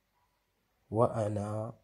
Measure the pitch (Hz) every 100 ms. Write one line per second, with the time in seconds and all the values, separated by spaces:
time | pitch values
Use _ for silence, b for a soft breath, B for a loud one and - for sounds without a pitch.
0 | _ _ _ _ _ _ _ _ - 104
1 | 120 113 104 104 104 107 113 -